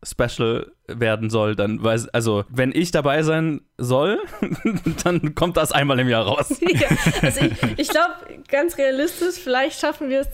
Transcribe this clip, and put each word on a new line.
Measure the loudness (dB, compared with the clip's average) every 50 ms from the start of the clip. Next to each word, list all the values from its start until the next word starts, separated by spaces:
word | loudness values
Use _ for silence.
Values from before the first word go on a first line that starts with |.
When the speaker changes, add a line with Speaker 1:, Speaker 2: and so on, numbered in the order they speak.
| -16
Speaker 1:
Special | -12 -2 -2 0 0 0 0 0 0 0 -2 -4 -8 -14 _ -14
werden | -12 -4 -2 0 0 0 0 -2 0
soll, | 2 2 2 2 0
dann | 0 0 -2 -2 0 0
weiß, | 0 0 0 -2 -2
also | -2 0 2 2 2 0 0 -2
wenn | 0 0 0 2 2
ich | 0 0 2
dabei | 0 0 2 2 2 2
sein | 2 2 2 2 0 0 -2 -4 _ _ _
soll, | -6 -2 2 2 4 4 2 0 -2 -4 -8 -6 -6
<laughs> | -4 -4 -4 -2 -2 -2 -2 -2 -4 -4 -4 -2 -2
dann | 0 0 0 -2 -2 -2
kommt | 0 -2 0 2
das | 0 0 2
einmal | 2 2 2 2 2 2
im | 2 2
Jahr | 2 2 2
raus. | 2 0 0 0 -2 -2 -2 0
Speaker 2:
<laughs> | 2
Ja, | 2 2 2 2 2 0 0 0 0 2
also | 0 0 2 2 0
ich, | 0 0 -2 -4 -4 -2
ich | -2 -4 0
glaub, | 2 2 2 2 -2 -8 -16 -18 -20 -16 -6
ganz | -2 0 0 0 0 0 0
realistisch, | 0 0 2 0 -2 -2 -2 -2 -4 -4 -4
vielleicht | -4 -4 -2 0 0 0 0 -2 -2
schaffen | -2 -2 -2 -2 -4 -2
wir | -2 -2
es | -2 -2